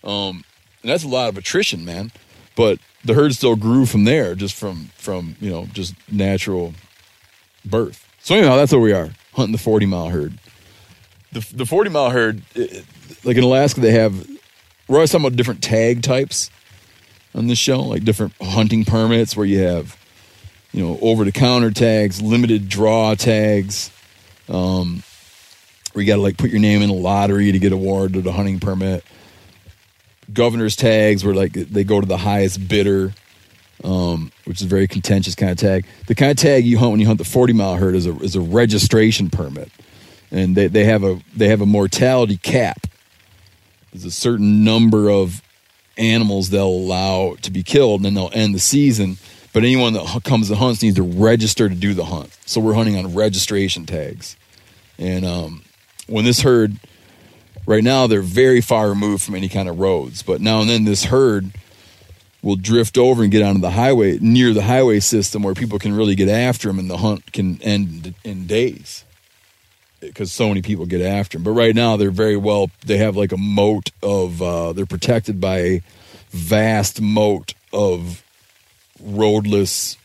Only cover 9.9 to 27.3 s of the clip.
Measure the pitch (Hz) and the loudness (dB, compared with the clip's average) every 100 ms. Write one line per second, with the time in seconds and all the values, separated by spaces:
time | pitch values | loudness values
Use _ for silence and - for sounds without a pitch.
9.9 | 90 82 85 76 - _ _ _ _ _ | -2 -4 -6 -6 -12 _ _ _ _ _
10.9 | - _ _ _ 117 110 120 123 175 208 | -20 _ _ _ -14 -12 -10 -2 0 0
11.9 | 151 127 123 110 110 - 117 117 95 - | 0 0 2 0 -2 -10 -8 -8 -8 -20
12.9 | - - - 127 120 123 131 143 - 117 | -20 -20 -8 0 2 4 4 2 2 4
13.9 | 113 110 95 - 277 _ _ _ _ - | 4 2 -2 -12 -20 _ _ _ _ 0
14.9 | 139 160 170 139 123 120 98 - 110 113 | 2 4 2 0 0 -2 -4 -2 2 2
15.9 | 120 120 131 139 - - _ _ - _ | 0 -2 -2 -2 -6 -8 _ _ -20 _
16.9 | _ _ _ _ - 117 120 - 131 123 | _ _ _ _ -4 -2 0 0 0 -2
17.9 | 95 110 101 107 _ 92 104 110 113 104 | -2 0 0 -4 _ -4 0 2 2 0
18.9 | 110 113 117 110 104 101 98 90 87 73 | 0 2 2 0 -2 0 2 0 -2 -6
19.9 | - _ _ _ _ - _ _ - 87 | -18 _ _ _ _ -20 _ _ -6 -6
20.9 | 82 113 110 98 98 127 123 117 101 117 | -2 0 2 0 0 2 2 0 0 2
21.9 | 110 104 90 107 117 120 110 98 98 107 | 2 0 -2 -2 0 2 0 -2 -2 2
22.9 | 113 110 107 123 110 107 104 98 104 - | 2 0 0 0 2 2 0 -2 -8 -12
23.9 | _ _ _ _ _ - 90 92 92 90 | _ _ _ _ _ -8 -4 -2 -2 -4
24.9 | 87 - - - _ _ _ _ _ - | -8 -14 -20 -20 _ _ _ _ _ -12
25.9 | 104 101 104 98 92 - 107 104 104 101 | -2 0 2 0 0 -2 2 4 4 2
26.9 | 92 90 101 101 | 0 0 0 2